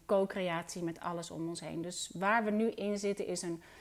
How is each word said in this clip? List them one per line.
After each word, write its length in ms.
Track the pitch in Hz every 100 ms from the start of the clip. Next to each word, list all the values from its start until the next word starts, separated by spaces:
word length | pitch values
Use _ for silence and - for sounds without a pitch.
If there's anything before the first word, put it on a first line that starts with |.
| -
co-creatie 760 | 196 196 202 185 165 170 190
met 180 | 170 165
alles 300 | - 170 165
om 180 | 170 165
ons 120 | 170
heen. 220 | 156 165
Dus 280 | 170 175 -
waar 320 | 170 190 233
we 60 | 214
nu 200 | 208 226
in 280 | - 202 202
zitten 280 | 202 196 -
is 160 | 180
een 200 | 175 165 - -